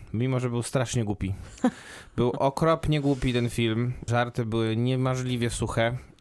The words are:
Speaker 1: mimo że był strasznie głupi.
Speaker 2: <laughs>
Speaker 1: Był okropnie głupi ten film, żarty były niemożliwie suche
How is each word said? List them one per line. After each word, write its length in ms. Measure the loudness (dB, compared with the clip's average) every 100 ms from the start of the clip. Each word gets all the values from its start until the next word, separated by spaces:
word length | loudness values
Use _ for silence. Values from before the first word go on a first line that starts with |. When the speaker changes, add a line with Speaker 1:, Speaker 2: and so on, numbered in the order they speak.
| -6
Speaker 1:
mimo 260 | -2 0 0
że 100 | 0
był 140 | -2
strasznie 400 | 0 -2 0 0
głupi. 300 | -2 -2 -4 -6 -10 0
Speaker 2:
<laughs> 520 | 0 0 -18 -18 -12 0
Speaker 1:
Był 120 | 0
okropnie 720 | 2 0 2 2 2 2 2
głupi 320 | 2 2 2
ten 160 | 2 0
film, 440 | 2 2 2 0 -4 0
żarty 360 | 0 0 -2 0
były 300 | 0 2 2
niemożliwie 720 | 2 2 0 0 -2 0 0
suche 480 | 0 -2 2 0 0 -10 -6